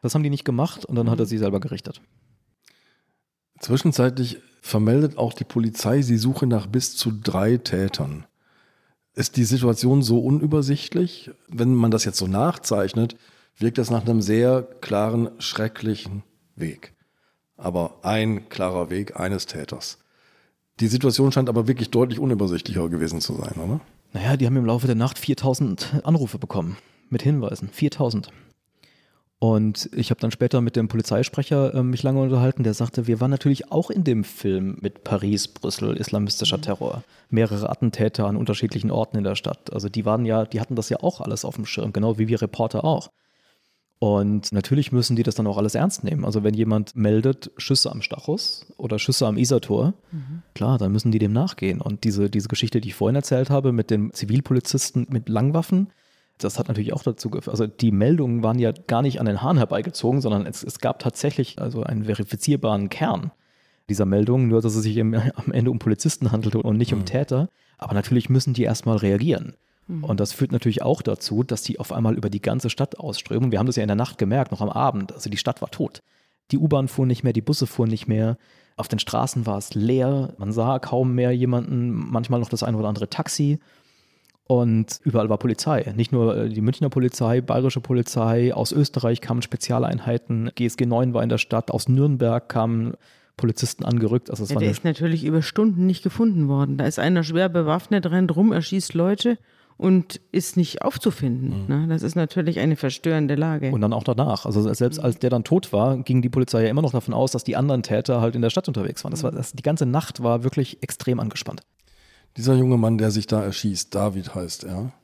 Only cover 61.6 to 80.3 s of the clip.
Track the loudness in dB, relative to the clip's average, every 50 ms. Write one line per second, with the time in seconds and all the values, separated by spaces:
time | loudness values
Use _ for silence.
61.6 | -8 -6 -4 -4 -4 -4 -2 -4 -2 -2 -2 -2 -2 -6 -6 -4 0 0 0 2
62.6 | 2 0 0 0 0 -2 -2 -2 -2 -2 -2 -2 -4 -6 -10 _ _ _ _ _
63.6 | _ _ _ _ _ -4 0 0 2 4 4 4 4 4 4 4 4 4 4 4
64.6 | 4 4 0 2 0 2 0 2 2 2 2 2 2 0 -2 -2 -4 -2 0 2
65.6 | 2 2 0 0 2 0 0 2 2 -2 0 0 0 0 0 0 0 0 0 0
66.6 | 0 2 2 2 2 2 0 -2 -2 -2 -2 -2 -2 0 0 0 0 -2 _ _
67.6 | _ _ _ _ -8 -4 -2 -2 0 2 2 2 2 4 2 2 2 2 0 0
68.6 | 0 0 0 -2 0 0 0 2 2 2 2 2 2 2 0 0 -2 -8 -14 _
69.6 | _ _ _ _ _ _ -10 -8 -4 -2 0 0 0 -2 0 -2 -2 0 0 0
70.6 | 0 0 0 0 0 0 0 0 0 -4 -4 -4 -4 -4 -2 -2 -2 -2 -2 -6
71.6 | -4 -6 -6 -6 -6 -8 -4 0 0 0 0 0 0 -2 -4 -2 -2 -2 -2 0
72.6 | -2 -4 -2 -2 -4 -4 -4 -10 -10 -10 -10 -10 -8 -4 -2 0 2 2 2 2
73.6 | 2 2 0 0 0 0 0 0 0 -2 -2 -2 0 0 2 0 0 -2 -2 -4
74.6 | -4 -4 -2 0 0 0 0 -2 -6 -8 -10 -12 -10 -8 -6 -4 -4 -4 -4 -4
75.6 | -8 -12 -6 -6 -6 -6 _ -12 _ _ _ _ _ _ _ _ _ _ 0 2
76.6 | 2 4 2 2 0 0 0 0 2 2 2 2 0 0 0 0 0 0 0 0
77.6 | 0 -4 0 0 0 0 0 -2 -2 -2 0 2 2 0 0 -4 _ _ _ _
78.6 | _ _ _ -10 -6 -4 -4 -4 -4 -2 -2 -2 -2 -2 -2 -4 -2 -2 -4 -4
79.6 | -6 -6 -4 -2 0 2 2 2 2 2 0 0 -2 -4